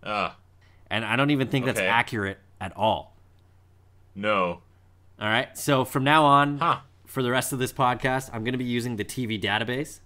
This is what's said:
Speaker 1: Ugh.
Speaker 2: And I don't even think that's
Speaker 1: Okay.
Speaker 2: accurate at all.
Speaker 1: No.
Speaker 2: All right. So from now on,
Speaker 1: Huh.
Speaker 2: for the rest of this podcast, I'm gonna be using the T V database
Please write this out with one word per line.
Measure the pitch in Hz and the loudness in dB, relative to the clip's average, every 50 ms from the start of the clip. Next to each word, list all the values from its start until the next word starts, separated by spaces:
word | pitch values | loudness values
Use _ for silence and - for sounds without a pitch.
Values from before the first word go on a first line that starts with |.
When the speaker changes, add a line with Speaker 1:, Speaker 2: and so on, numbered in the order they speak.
| - | -10
Speaker 1:
Ugh. | 101 107 104 92 80 - - _ _ _ _ _ - - - - - | -6 -2 -2 -2 -2 -4 -10 _ _ _ _ _ -20 -20 -20 -10 -4
Speaker 2:
And | 95 110 113 | -4 -4 -2
I | 104 113 | 0 0
don't | 123 139 143 | 2 2 2
even | 147 135 131 - | 2 2 0 0
think | - 135 123 | 0 -2 0
that's | 131 104 107 | 0 0 0
Speaker 1:
Okay. | 95 | 0
Speaker 2:
accurate | 95 110 117 123 - 127 110 98 95 98 - _ _ - - | 2 4 2 2 2 -2 -2 -2 -2 -4 -8 _ _ -14 -12
at | 92 95 - | -12 -10 -6
all. | - 104 110 95 71 - - _ - - - _ _ _ _ _ _ _ _ _ _ _ _ _ _ - _ - | 0 0 0 0 0 -4 -14 _ -20 -20 -20 _ _ _ _ _ _ _ _ _ _ _ _ _ _ -20 _ -14
Speaker 1:
No. | 98 101 107 107 98 92 87 85 - _ _ _ _ _ _ _ _ _ - - - | -6 -2 0 0 2 0 -2 -4 -8 _ _ _ _ _ _ _ _ _ -20 -12 -6
Speaker 2:
All | - 214 | -2 0
right. | 220 220 - - - | 2 0 0 -2 -8
So | - - 147 143 131 123 | -8 0 2 2 2 2
from | - - 143 131 | 0 0 0 2
now | 143 151 160 151 | 4 6 6 8
on, | 143 139 143 143 143 143 143 | 8 6 6 4 4 0 -2
Speaker 1:
Huh. | 165 170 127 - - - _ _ _ | 0 0 0 -2 -4 -18 _ _ _
Speaker 2:
for | - - 131 127 | -10 -4 -2 -2
the | 120 | 0
rest | 123 127 120 - 139 | 0 0 -2 -2 -2
of | 123 | -2
this | 131 123 - | -4 -4 0
podcast, | - 135 123 123 117 - 131 127 131 131 - - | 0 0 0 0 0 -2 -2 -2 -2 -4 -6 -8
I'm | 113 110 | -6 -4
gonna | 123 127 127 | -4 -4 -4
be | 127 | -4
using | 120 120 120 113 123 120 | -2 -2 -2 -2 -2 -4
the | 101 104 | -4 -6
T | - - 135 123 | -6 -6 -6 -4
V | 107 110 101 | -4 -4 -4
database | - - 120 110 117 113 123 135 156 - - - - | -2 -2 0 -2 -2 -2 -4 -6 -6 -8 -12 -20 -20